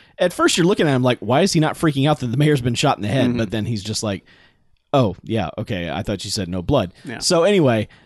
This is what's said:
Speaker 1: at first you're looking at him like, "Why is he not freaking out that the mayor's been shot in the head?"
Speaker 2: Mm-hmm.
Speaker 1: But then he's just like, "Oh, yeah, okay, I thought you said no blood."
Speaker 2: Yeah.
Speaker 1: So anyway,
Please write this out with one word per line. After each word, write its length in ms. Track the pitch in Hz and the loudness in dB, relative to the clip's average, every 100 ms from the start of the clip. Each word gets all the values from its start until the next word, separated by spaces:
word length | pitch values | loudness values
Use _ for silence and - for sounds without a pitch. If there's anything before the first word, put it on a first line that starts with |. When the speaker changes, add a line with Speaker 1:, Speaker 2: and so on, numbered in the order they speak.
| _ - | _ -2
Speaker 1:
at 140 | 180 | -2
first 220 | 180 330 - | 2 0 4
you're 80 | 170 | 2
looking 200 | 208 156 | 2 2
at 80 | |
him 80 | 131 | 2
like, 160 | 127 123 | 2 0
"Why 200 | 101 135 | 0 2
is 140 | 190 | 2
he 40 | 170 | 2
not 140 | 151 | 0
freaking 320 | - 165 135 139 | 0 -2 2 0
out 120 | 151 | 0
that 60 | 123 | -2
the 100 | 123 | 0
mayor's 240 | 151 143 | 2 2
been 140 | 120 | 0
shot 240 | 117 147 - | 0 0 0
in 40 | |
the 60 | 101 | -2
head?" 200 | 135 127 | 0 0
Speaker 2:
Mm-hmm. 100 | 120 | -2
Speaker 1:
But 120 | 110 | -4
then 140 | 110 | -4
he's 180 | 104 110 | -4 -6
just 200 | 107 107 | -6 -6
like, 200 | 110 98 _ _ _ _ _ _ _ | -4 -6 _ _ _ _ _ _ _
"Oh, 240 | 143 113 - | 0 0 -2
yeah, 260 | - 110 87 - | -4 -4 -2 -6
okay, 320 | 110 95 85 | -6 -6 -4
I 120 | 73 | -4
thought 200 | - 101 | -4 -6
you 60 | 104 | -6
said 180 | 107 87 | -6 -4
no 140 | 90 | -4
blood." 320 | 85 139 90 - | 0 0 0 -8
Speaker 2:
Yeah. 140 | 151 113 | -12 -6
Speaker 1:
So 240 | - 170 | 0 2
anyway, 460 | 175 202 139 113 104 - | 4 4 4 2 -2 -10